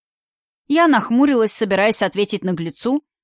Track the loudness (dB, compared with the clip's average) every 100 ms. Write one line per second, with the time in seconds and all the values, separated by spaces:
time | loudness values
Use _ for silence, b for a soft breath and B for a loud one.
0 | _ _ _ _ _ _ -2 2 4 2
1 | 0 2 2 2 0 0 0 0 0 0
2 | -2 -2 -4 -4 -4 -4 -6 -6 -4 -4
3 | -4 _